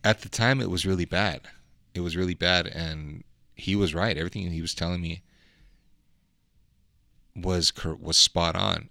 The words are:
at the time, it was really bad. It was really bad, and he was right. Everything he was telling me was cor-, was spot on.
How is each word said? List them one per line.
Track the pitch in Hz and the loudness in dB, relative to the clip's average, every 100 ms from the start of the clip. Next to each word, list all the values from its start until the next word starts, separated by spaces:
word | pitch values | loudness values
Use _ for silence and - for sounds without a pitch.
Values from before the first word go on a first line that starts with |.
at | 104 107 | 2 2
the | - | 0
time, | - 117 135 | 0 2 2
it | 98 | 0
was | 90 95 | 0 0
really | 92 82 | 0 0
bad. | 90 101 69 - - _ _ _ | 0 0 -2 -10 -20 _ _ _
It | 90 | -6
was | 87 82 | -4 -2
really | 90 85 | -2 0
bad, | 87 90 85 | 2 2 2
and | 82 82 78 76 78 - _ _ - | -4 -6 -6 -10 -12 -16 _ _ -8
he | - 101 | 0 2
was | 92 82 | 2 2
right. | 110 76 | 0 0
Everything | 87 104 87 | -4 -4 -4
he | 82 | -4
was | 85 - | -4 -4
telling | 85 87 | -2 -2
me | 85 85 - _ _ _ - _ _ _ _ _ _ _ _ _ _ _ _ _ _ _ _ - | -4 -8 -12 _ _ _ -20 _ _ _ _ _ _ _ _ _ _ _ _ _ _ _ _ -6
was | 87 90 78 | 0 2 2
cor-, | - 82 78 | 0 -4 -6
was | 78 82 | 0 4
spot | - 87 85 85 | 4 4 2 2
on. | 50 - - | 0 -2 -6